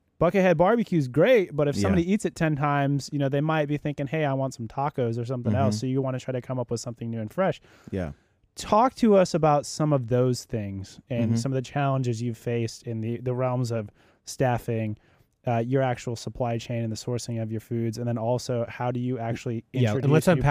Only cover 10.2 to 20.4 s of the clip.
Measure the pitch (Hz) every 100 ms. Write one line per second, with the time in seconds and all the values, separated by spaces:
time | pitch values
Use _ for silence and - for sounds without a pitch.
10.2 | 127 123 - 117 101 98 98 - _ 120
11.2 | 113 117 135 135 127 143 139 135 123 113
12.2 | 120 113 120 120 113 - 123 113 110 117
13.2 | 127 123 127 123 120 113 104 - _ _
14.2 | - - 131 117 - 113 110 107 _ _
15.2 | _ _ 127 117 117 135 131 120 - 117
16.2 | - - 123 117 - 117 113 107 - 120
17.2 | - 117 110 110 - 117 117 113 120 117
18.2 | 113 123 - 123 113 - 123 123 123 123
19.2 | 113 120 127 117 - 131 113 107 139 156
20.2 | 190 156